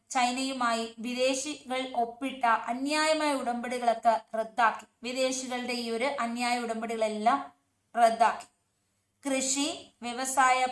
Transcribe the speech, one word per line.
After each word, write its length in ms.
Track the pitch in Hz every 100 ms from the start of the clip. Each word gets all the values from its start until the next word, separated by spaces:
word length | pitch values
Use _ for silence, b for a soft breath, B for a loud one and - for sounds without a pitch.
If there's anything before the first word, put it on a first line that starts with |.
| -
ചൈനയുമായി 840 | 262 247 247 269 269 240 226 226 -
വിദേശികൾ 960 | 233 247 262 269 302 285 247 254 262 247
ഒപ്പിട്ട 500 | 233 - 269 262 240
അന്യായമായ 880 | 226 - 247 277 302 311 311 302
ഉടമ്പടികളൊക്കെ 880 | 269 233 240 240 247 240 226 240 220 - 220
റദ്ദാക്കി. 480 | 220 - 226 - - _
വിദേശികളുടെ 720 | 233 254 262 254 254 247 240
ഈ 160 | 247 233
ഒരു 160 | 226 269
അന്യായ 540 | - 233 240 240 247
ഉടമ്പടികളെല്ലാം 920 | 233 220 226 226 220 214 214 277 277 _ _ _ _ 226
റദ്ദാക്കി. 500 | 233 226 220 - - _ _ _ _ _ _ _ 285
കൃഷി, 640 | 262 269 277 294 339 - -
വ്യവസായ 640 | 240 240 262 269 262 254 254